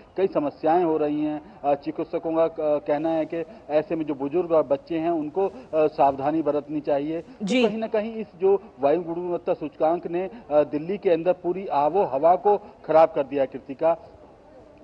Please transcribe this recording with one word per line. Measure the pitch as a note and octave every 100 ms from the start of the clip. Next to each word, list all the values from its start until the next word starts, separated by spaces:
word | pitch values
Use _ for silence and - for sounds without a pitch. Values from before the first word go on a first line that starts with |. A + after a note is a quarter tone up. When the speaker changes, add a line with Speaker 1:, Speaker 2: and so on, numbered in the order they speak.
| - -
Speaker 1:
कई | F#3+
समस्याएं | E3+ D3 - D#3 E3+
हो | E3+ D#3+
रही | D3 D3+
हैं। | D3+ D3+ - -
अ, | C#3+
चिकित्सकों | C#3+ - D#3 D#3+ E3+ E3
का, | D#3+
अ, | E3 D#3+ D3+ D3
कहना | D3 D3 D#3+
है | E3 D#3
कि | E3+ D#3+ - -
ऐसे | D3+ D3+ E3
में | D3+
जो |
बुजुर्ग | C#3 C#3+ D#3+ E3+
और | D#3+
बच्चे | C3+ C#3 - E3
हैं | D#3+
उनको, | E3 D3 E3 F#3+
अ, | G#3+ B3
सावधानी | D#3+ D#3 - C#3 C#3 C#3 D#3+
बरतनी | D3 D3 C#3+ D3+
चाहिए। | D#3 C#3+ D3 E3
तो | - - G#3
Speaker 2:
जी। | B3 A3+
Speaker 1:
कहीं | A3
ना | A3
कहीं | A3 G#3+
इस | A3 G#3 E3+
जो | F#3+ G3 - -
वायु | C3+ E3
गुणवत्ता | E3 E3+ F3+ E3+ F3+
सूचकांक | E3+ D3+ - D#3 E3+ F3
ने, | E3+ F#3+ - -
अ, | D3
दिल्ली | D3 D3+ D#3+ G3+
के | F#3+
अंदर | E3 E3
पूरी | F3 E3+ F3+ G3
आबो | C#3+ D3 F3
हवा | F3 C3 D#3 F3+
को | G3+ G3+
खराब | - - - D#3 D#3+
कर | D#3+
दिया | C3+ C#3
है। | C3
कृतिका, | C3 - C3 D#3+ E3 - - - - - - - -